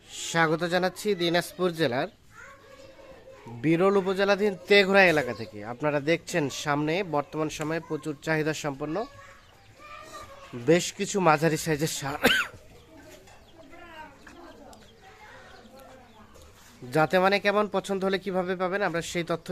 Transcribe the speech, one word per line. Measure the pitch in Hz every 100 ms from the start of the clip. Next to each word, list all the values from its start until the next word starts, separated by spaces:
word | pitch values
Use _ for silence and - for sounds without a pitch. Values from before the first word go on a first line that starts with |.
| -
স্বাগত | - - 170 160 160
জানাচ্ছি | 170 180 185 180 214 196
দিনাজপুর | 170 170 170 - 180
জেলার | 160 151 120 170 - - - - 539 - - 554 - - - - - -
বিরল | 120 143 165 190 202
উপজেলাধীন | 185 190 196 202 208 185 -
তেঘরা | 202 190 196
এলাকা | 190 151 127
থেকে। | 113 113 104 104
আপনারা | 123 151 147
দেখছেন | 139 165 - 180 143
সামনে | - 156 143 151 165
বর্তমান | 202 147 139 156 156
সময়ে | - 151 165
প্রচুর | 165 156 156 139
চাহিদা | - 156 151
সম্পন্ন | 151 156 135 147 170 262 - - - - - - - 605 605 - - - - - 127
বেশ | 120 170 -
কিছু | - 196 202
মাঝারি | 175 151 160 156
সাইজের | - 151 151 -
ষাঁড়। | 139 147 - 1077 - - - - - - - - - - - 339 320 349 339 320 302 - - 339 339 - 190 - - - 381 392 415 523 - - - 262 262 254 - - - - - - - -
যাতে | 123 139 156 185
মানে | 185 202
কেমন, | 202 202 208
পছন্দ | 190 185 196
হলে | 190 190
কিভাবে | 190 185 180 185
পাবেন, | 185 196
আমরা | 202 165
সেই | 165 175
তথ্য | 165 170 -